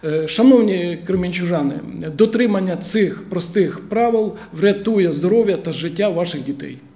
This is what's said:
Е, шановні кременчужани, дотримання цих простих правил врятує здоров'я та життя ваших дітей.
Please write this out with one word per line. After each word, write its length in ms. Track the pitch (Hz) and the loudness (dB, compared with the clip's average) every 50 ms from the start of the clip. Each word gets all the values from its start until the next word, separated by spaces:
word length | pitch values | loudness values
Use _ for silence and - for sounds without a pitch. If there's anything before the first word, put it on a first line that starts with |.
| - | -4
Е, 220 | 156 151 160 156 | -2 -2 -2 -2
шановні 760 | 156 - - 233 262 262 240 220 208 190 180 175 175 170 - - | 0 2 6 8 8 8 8 6 2 0 -2 -2 -4 -4 -6 -4
кременчужани, 720 | - 190 185 180 180 175 180 175 175 175 156 143 139 - - - - - 170 165 160 151 | -4 -2 -2 -2 -2 -4 -4 -2 -2 0 0 0 -2 -4 -6 -10 -10 -12 -10 -10 -10 2
дотримання 640 | - 220 220 220 226 247 220 202 190 190 185 175 | 2 2 4 4 0 2 2 2 0 -2 -2 -4
цих 520 | 165 - - - 220 202 170 - - - - | -2 -2 0 2 2 0 0 -2 -8 -12 -8
простих 600 | - 175 175 - - 208 185 147 - - - - | -6 -4 -4 -2 2 2 2 2 0 -8 -10 -4
правил 460 | 208 226 233 240 233 220 214 202 - - - - - | 0 0 2 2 2 0 0 -2 -4 -10 -16 -14 -6
врятує 580 | 156 190 202 196 202 202 220 226 202 185 160 | 0 2 2 2 2 0 0 2 2 2 2
здоров'я 460 | 143 151 170 180 214 233 220 202 185 | 0 0 0 2 4 4 4 2 0
та 140 | - - 165 | -2 -4 -6
життя 380 | 151 127 160 170 156 - 208 208 | -6 -6 -6 -6 -4 -2 -2 0
ваших 340 | 175 165 175 170 - 147 123 | 0 -2 -4 -4 -4 -6 -6
дітей. 340 | - - - - 139 127 127 - - - | -8 -8 -8 -10 -12 -14 -16 -20 -20 -20